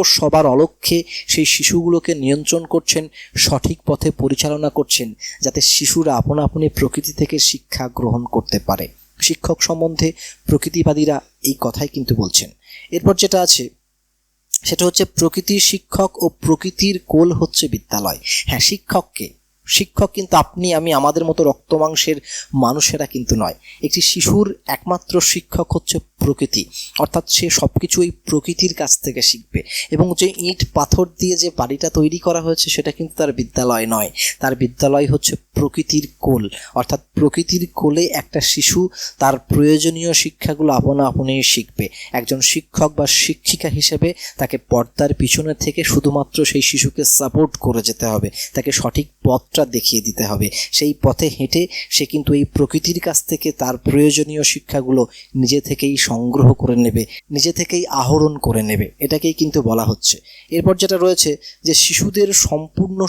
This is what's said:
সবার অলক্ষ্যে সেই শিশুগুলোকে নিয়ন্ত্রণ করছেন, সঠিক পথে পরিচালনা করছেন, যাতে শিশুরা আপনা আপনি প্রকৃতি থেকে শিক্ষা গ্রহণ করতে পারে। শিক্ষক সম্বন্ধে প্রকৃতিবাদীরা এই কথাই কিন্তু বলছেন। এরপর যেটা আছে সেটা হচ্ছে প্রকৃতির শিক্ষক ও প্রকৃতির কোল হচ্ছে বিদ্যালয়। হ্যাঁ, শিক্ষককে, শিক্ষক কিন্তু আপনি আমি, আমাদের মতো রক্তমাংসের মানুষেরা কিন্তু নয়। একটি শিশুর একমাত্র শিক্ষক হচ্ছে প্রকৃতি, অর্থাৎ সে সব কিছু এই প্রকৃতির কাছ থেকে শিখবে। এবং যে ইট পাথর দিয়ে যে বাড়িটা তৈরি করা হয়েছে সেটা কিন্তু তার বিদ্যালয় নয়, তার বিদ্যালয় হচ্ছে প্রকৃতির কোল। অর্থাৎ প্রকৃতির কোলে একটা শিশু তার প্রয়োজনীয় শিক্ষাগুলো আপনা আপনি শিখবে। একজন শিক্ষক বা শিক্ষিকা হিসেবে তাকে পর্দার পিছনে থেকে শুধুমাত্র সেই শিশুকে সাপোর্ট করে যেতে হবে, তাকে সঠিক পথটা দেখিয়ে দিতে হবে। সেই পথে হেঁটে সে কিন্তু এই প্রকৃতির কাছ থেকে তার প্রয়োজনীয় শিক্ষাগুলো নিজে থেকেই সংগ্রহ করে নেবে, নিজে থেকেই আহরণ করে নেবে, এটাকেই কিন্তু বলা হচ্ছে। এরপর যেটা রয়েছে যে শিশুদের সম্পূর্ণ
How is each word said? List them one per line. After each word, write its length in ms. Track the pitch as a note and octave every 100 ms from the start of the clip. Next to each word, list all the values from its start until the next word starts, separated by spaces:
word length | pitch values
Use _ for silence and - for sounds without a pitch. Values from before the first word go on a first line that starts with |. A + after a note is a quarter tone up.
| F3+
সবার 360 | - D3+ D#3 D3+
অলক্ষ্যে 520 | B2+ D#3+ - - E3+ E3 - -
সেই 180 | - D#3
শিশুগুলোকে 680 | - - F3 E3+ E3+ -
নিয়ন্ত্রণ 480 | D#3+ C3+ C#3+ D3 E3 E3
করছেন, 380 | E3 - E3 D#3 - - -
সঠিক 420 | - C3+ - - -
পথে 220 | C#3+ D#3 -
পরিচালনা 500 | C3+ C3+ D3+ D3+ D3
করছেন, 380 | D#3 C#3 - A#2 G#2+ - -
যাতে 180 | C3 D3 -
শিশুরা 460 | - C#3+ E3 D#3 B2
আপনা 240 | - D3
আপনি 240 | C#3+ D#3+ D#3
প্রকৃতি 440 | - C3+ - -
থেকে 240 | - D3+ D3+
শিক্ষা 440 | - C3+ - - B2+
গ্রহণ 340 | - A#2+ A#2+ A#2+
করতে 340 | A#2 - G3+
পারে। 280 | - - E2 - _ _
শিক্ষক 380 | - E3 - E3
সম্বন্ধে 460 | - E3 E3 D#3 D#3+ E3 - - -
প্রকৃতিবাদীরা 720 | D3 E3 E3+ D#3+ D3+ D3+ C#3 - _
এই 140 | C3+ C3+
কথাই 300 | A#2+ - D3
কিন্তু 200 | - B2+
বলছেন। 340 | A2+ F#2+ - F2 - _ - -
এরপর 240 | E3+ G3
যেটা 240 | F#3+ G3 F#3+
আছে 240 | F3+ - B2 - _ _ _ _ _ _ _
সেটা 300 | - - E3+
হচ্ছে 200 | F3+ - F#3+
প্রকৃতির 480 | - E3 - F#3 G3+
শিক্ষক 480 | - G3 - - F#3+ -
ও 100 | E3+ -
প্রকৃতির 560 | D#3 D#3 F#3+ - G3 F#3 -
কোল 220 | D#3 F3
হচ্ছে 320 | C#3+ E3 - D3
বিদ্যালয়। 520 | A2+ - G#2 G2 - - - -
হ্যাঁ, 160 | B2
শিক্ষককে, 640 | - G3+ - F#3 - - - - _ _ -
শিক্ষক 420 | - G3+ - G3
কিন্তু 220 | - F#3 E3+
আপনি 300 | C#3+ - F3+
আমি, 160 | D#3+ E3
আমাদের 320 | D3 C#3+ D#3
মতো 160 | E3 D#3+
রক্তমাংসের 760 | D3+ - _ D#3 D#3 D#3 - D3 - - - C3+
মানুষেরা 500 | B2 C#3+ - D3 C#3+
কিন্তু 280 | B2+ A#2+ A2
নয়। 200 | G2 - - -
একটি 180 | C#3+ -
শিশুর 440 | - F3+ - G3+ G3 - -
একমাত্র 480 | C3+ - F3+ - F3+
শিক্ষক 440 | - F3+ - - E3
হচ্ছে 240 | E3+ - D#3+ - _
প্রকৃতি, 440 | - C#3 C#3 A2+ - - - -
অর্থাৎ 260 | D3+ E3+ -
সে 160 | - F3
সব 200 | - C#3+ -
কিছু 180 | F3 -
এই 100 | F3 -
প্রকৃতির 480 | - D3+ - E3+ F3+
কাছ 180 | - C#3+ -
থেকে 220 | D3 B2+
শিখবে। 380 | A#2 A#2 - - - - -
এবং 160 | D#3 F3+
যে 140 | F3 F#3+ F#3
ইট 200 | F3 F#3 -
পাথর 320 | - D3 - F3+ -
দিয়ে 200 | F#3 F3
যে 120 | F3 -
বাড়িটা 320 | B2 C#3+ E3
তৈরি 280 | D#3+ D#3 E3+
করা 220 | - E3+
হয়েছে 260 | E3 D#3+ -
সেটা 200 | - D3+
কিন্তু 220 | C#3+ D#3+ -
তার 140 | D3+
বিদ্যালয় 540 | B2+ A#2+ - B2 A#2 A2+
নয়, 240 | A2+ G2+ - - -
তার 160 | C3+ B2+
বিদ্যালয় 520 | B2+ B2 C#3 C#3+ C#3+
হচ্ছে 240 | C#3+ - F#3 -
প্রকৃতির 520 | - D3 - D3+ D3+ C#3+ -
কোল। 260 | - B2+ G2+ - -
অর্থাৎ 260 | B2+ B2 - -
প্রকৃতির 500 | - D3+ - E3+ F3+ F3
কোলে 300 | - D3+ D3 E3+
একটা 280 | D#3+ - D#3 -
শিশু 340 | - - - F#3 - - -
তার 160 | C#3 D3+ -
প্রয়োজনীয় 640 | - D3 D#3 D#3+ E3 E3+
শিক্ষাগুলো 560 | D#3 D#3+ - - D3+ D#3
আপনা 300 | B2+ - C#3+ C3+
আপনি 260 | - C3 C3+
শিখবে। 420 | B2+ - - - G#2 - -
একজন 280 | B2+ A#2+ C3+
শিক্ষক 480 | - D#3+ - - D3+ D3+
বা 100 | C#3+ -
শিক্ষিকা 520 | - D#3 - - E3+
হিসেবে 400 | D3+ - D#3 E3 F3 - -
তাকে 200 | C3 C3 -
পর্দার 420 | B2 A#2+ - C#3+
পিছনে 380 | D3 C3 - D#3
থেকে 260 | D3 - D3
শুধুমাত্র 540 | D#3 B2+ C#3+ C#3+ C#3 -
সেই 200 | D3+ C#3+ C3
শিশুকে 320 | C#3 C#3 - C#3+
সাপোর্ট 420 | - C3+ D3 D#3 -
করে 220 | B2+ A#2
যেতে 240 | G#2+ A2+ A#2
হবে, 220 | G#2+ G2+ - -
তাকে 180 | - C3
সঠিক 340 | - B2+ - D3 _
পথটা 400 | B2+ B2+ - - C3+
দেখিয়ে 360 | A#2 - B2
দিতে 220 | G#2+ -
হবে। 220 | G#2+ G2+ G2+ - -
সেই 200 | - D3 D3
পথে 240 | C#3 B2+ D#3
হেঁটে 340 | - C3+ E3 F3+ - -
সে 140 | - C#3+
কিন্তু 240 | D3+ C#3+
এই 100 | C#3+ C#3+
প্রকৃতির 520 | - C#3 D#3+ - E3+
কাছ 180 | F3+ D#3 -
থেকে 220 | D#3 D#3
তার 220 | - B2+ B2+
প্রয়োজনীয় 640 | - C#3+ D3 C#3+ D3 D3+
শিক্ষাগুলো 580 | C#3+ D3 - C#3+ B2+ C3 A#2 - -
নিজে 260 | C3 B2+ C#3
থেকেই 340 | - C#3 C#3 C#3
সংগ্রহ 460 | - A#2 A#2+ B2 B2
করে 220 | - B2 A#2+
নেবে, 260 | A#2+ A2+ G#2+ - -
নিজে 220 | C#3+ E3
থেকেই 320 | E3+ F3 F3 -
আহরণ 400 | C#3 B2+ D3+ D3+ D3
করে 240 | - A2+
নেবে, 240 | G#3+ G#3 - -
এটাকেই 340 | C#3 D3+ E3
কিন্তু 240 | D#3+ D#3 D3
বলা 220 | A2+ A2+
হচ্ছে। 320 | A2 G#2+ - A#2+ - - -
এরপর 220 | E3 F#3+ F#3
যেটা 200 | F#3+ F#3+
রয়েছে 340 | F#3 F3+ D#3 D3 - -
যে 100 | E3
শিশুদের 540 | D#3 - - G#3 G3+ G3+ G3
সম্পূর্ণ 600 | - D3+ D#3+ - F#3 F#3+